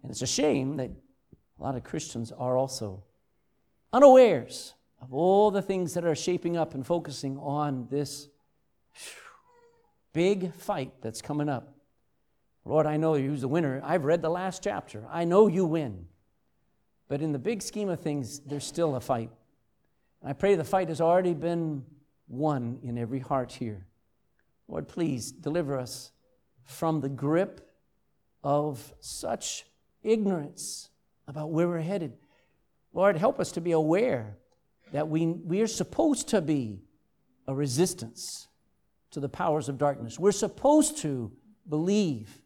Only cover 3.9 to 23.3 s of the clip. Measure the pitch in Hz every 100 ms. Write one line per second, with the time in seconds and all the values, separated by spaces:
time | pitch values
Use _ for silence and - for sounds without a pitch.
3.9 | 240 285 262 247 151 110 - - - _
4.9 | _ 127 131 175 196 214 196 196 190 175
5.9 | 175 170 151 - 175 170 170 156 135 127
6.9 | 170 156 131 139 135 147 143 147 131 117
7.9 | 139 139 - - _ _ _ _ _ _
8.9 | - - - - - _ 480 _ _ _
9.9 | _ _ 165 180 202 180 - - 190 135
10.9 | - 113 110 - 147 147 131 - - _
11.9 | _ _ _ _ _ _ _ - 151 151
12.9 | 151 160 151 135 147 127 156 151 131 143
13.9 | 175 143 170 160 175 185 180 202 202 -
14.9 | 107 113 165 170 180 214 170 175 160 139
15.9 | 95 87 _ _ _ _ _ _ _ _
16.9 | _ _ 143 156 143 147 226 - 208 202
17.9 | 170 165 147 117 - 139 143 - - 165
18.9 | 131 - 123 113 - _ _ _ _ _
19.9 | _ _ _ - 139 196 196 139 190 170
20.9 | 156 165 175 185 165 160 170 165 147 127
21.9 | - _ _ _ 127 151 143 120 120 123
22.9 | 120 117 131 131